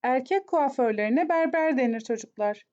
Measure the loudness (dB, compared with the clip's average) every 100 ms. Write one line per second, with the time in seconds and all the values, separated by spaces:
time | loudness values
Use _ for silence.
0 | 0 -2 0 -2 0 0 0 0 0 0
1 | 0 0 2 2 2 0 0 2 0 -2
2 | -4 -6 -6 -4 -4 -4 _